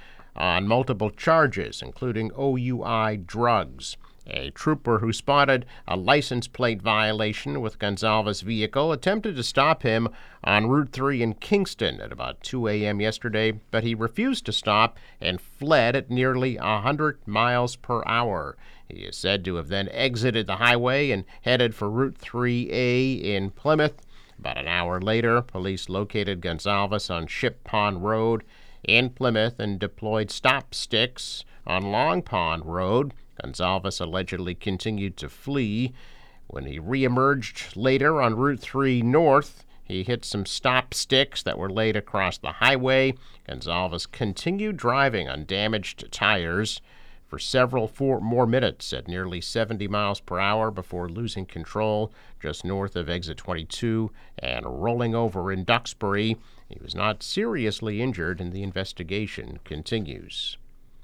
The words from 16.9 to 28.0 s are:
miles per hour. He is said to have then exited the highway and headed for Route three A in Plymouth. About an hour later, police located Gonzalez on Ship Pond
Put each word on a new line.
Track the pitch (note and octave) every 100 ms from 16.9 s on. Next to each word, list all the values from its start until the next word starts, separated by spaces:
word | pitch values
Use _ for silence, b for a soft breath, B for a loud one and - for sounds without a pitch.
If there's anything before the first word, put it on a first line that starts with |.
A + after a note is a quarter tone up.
| D3 D3+ - -
miles | G#2+ A#2+ B2 B2 -
per | - A#2 -
hour. | A#2 A#2+ F2+ C#2+ - b b -
He | -
is | - -
said | F2+ G2+
to | F#2 F2
have | D2
then | G2 G2
exited | - C3 A#2 B2 A#2 G2+
the | F#2+
highway | A#2+ A#2+ B2 C3+ D3
and | G2+ - B
headed | A#2+ B2 A#2+ -
for | G#2
Route | A2+ C3+ -
three | - A#2+ B2 A#2+ B2
A | A#2 B2 B2 C3
in | C3 E2+ G2 G2
Plymouth. | - D3 D#3 D3+ - - b b -
About | - C2
an | C#2
hour | F2 F2 F2+
later, | F#2+ A2+ A#2 A#2+
police | A#2+ F#2+ F#2 F#2+ -
located | F#2+ G2+ G#2+ G2+ F#2
Gonzalez | F2 E2 G2+ G2+ G2+ G#2 -
on | F2 D#2+
Ship | - B2+ - -
Pond | G#2+ G#2 F#2